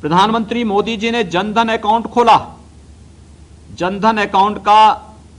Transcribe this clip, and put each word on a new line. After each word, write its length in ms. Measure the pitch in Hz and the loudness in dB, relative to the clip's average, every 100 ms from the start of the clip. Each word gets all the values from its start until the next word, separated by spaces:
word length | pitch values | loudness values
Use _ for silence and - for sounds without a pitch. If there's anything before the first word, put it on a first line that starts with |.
प्रधानमंत्री 600 | 151 170 208 226 220 233 | 0 0 2 0 -4 -4
मोदी 340 | 233 196 202 226 | -2 -2 -2 -4
जी 140 | 226 | -4
ने 120 | 233 | -2
जन 300 | 196 170 208 | -2 -4 -4
धन 160 | 208 226 | -2 -2
account 380 | 226 220 226 220 | -2 0 -2 0
खोला, 300 | - 233 - - - - - - - - - - - - - - - | 0 4 4 2 -18 -20 -20 -20 -20 -20 -20 -20 -20 -20 -20 -20 -8
जन 240 | 175 196 | -6 -2
धन 180 | 220 220 | -2 0
अकाउंट 400 | 202 196 196 208 | -2 0 0 -2
का 500 | 208 214 214 - - - - | 2 6 6 2 -8 -20 -20